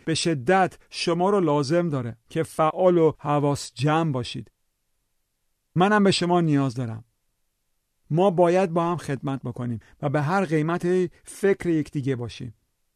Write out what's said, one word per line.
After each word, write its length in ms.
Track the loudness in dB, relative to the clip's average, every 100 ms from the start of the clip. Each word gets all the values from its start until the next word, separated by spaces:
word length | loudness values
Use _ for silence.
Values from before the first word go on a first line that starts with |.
به 100 | -4
شدت 640 | -2 -2 -2 2 2 2 -2 _
شما 400 | -6 -2 0 2
رو 100 | 2
لازم 480 | 2 2 2 0 0
داره 280 | -4 -6 -12 _
که 140 | -6
فعال 560 | -4 0 0 4 4 6
و 140 | 4 2
حواس 540 | -2 0 0 -2 -6
جمع 380 | -4 0 0 0
باشید. 380 | -2 -6 -10 -14 _ _ _ _ _ _ _ _ _ _ _ _
منم 300 | 0 2 4
به 60 | 4
شما 300 | 2 2 2
نیاز 340 | 2 0 0
دارم. 300 | -4 -8 -10 -16 _ _ _ _ _ _ _ _ _ -4
ما 200 | 0 2
باید 400 | 4 4 4 0
با 200 | -2 -2
هم 60 | -4
خدمت 460 | -6 -6 -6 -6
بکنیم 380 | -8 -8 -8 -8 -12 _
و 60 | -4
به 140 | -2
هر 220 | 0 0
قیمتی 680 | 0 0 0 -2 0 0 -2 -6
فکر 440 | -20 -2 0 0 0
یکدیگه 480 | -2 -2 -4 -4 -4
باشیم. 380 | -6 -12 -14 -16 _ _ _